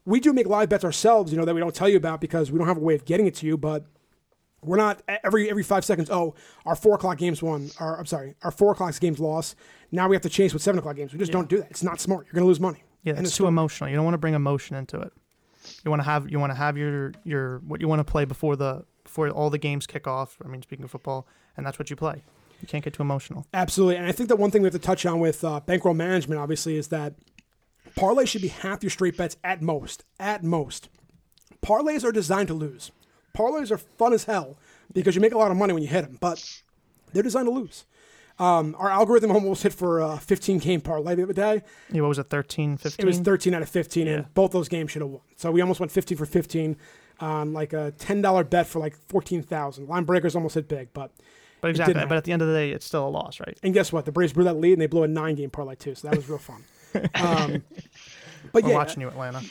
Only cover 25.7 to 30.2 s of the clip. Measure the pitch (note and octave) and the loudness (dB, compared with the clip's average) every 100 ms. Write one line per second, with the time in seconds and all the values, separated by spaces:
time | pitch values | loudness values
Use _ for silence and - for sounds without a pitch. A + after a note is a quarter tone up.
25.7 | F3+ F3+ E3 F3 F#3 C#3 D3+ D3 D#3 E3 | 0 2 0 0 0 -2 -4 -4 -4 -2
26.7 | D#3 C#3+ D#3+ D3 D3 _ _ _ _ _ | -4 -4 -6 -6 -10 _ _ _ _ _
27.7 | _ - - G3 C4 B3+ G#3+ F#3 - F#3+ | _ -12 0 2 4 2 0 -6 -6 -8
28.7 | G3 G3+ - F#3 - E3+ - F3+ F3+ D#3+ | -6 -6 0 -2 0 -6 -6 -4 -2 -2
29.7 | D#3 F#2 - _ - | -4 -6 -16 _ -8